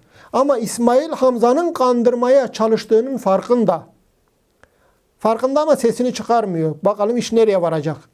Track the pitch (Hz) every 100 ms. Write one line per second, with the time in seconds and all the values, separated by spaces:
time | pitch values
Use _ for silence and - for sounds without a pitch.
0 | _ _ - 240 285 247 226 - 233 254
1 | 320 285 262 240 233 277 349 330 254 247
2 | 233 240 247 277 240 - 220 220 - 220
3 | 262 247 196 190 190 247 196 160 - _
4 | _ _ _ _ _ _ _ _ _ _
5 | _ _ 214 220 262 277 311 269 233 -
6 | 247 254 214 233 208 165 160 151 202 208
7 | 208 240 - 226 220 190 170 160 151 147
8 | _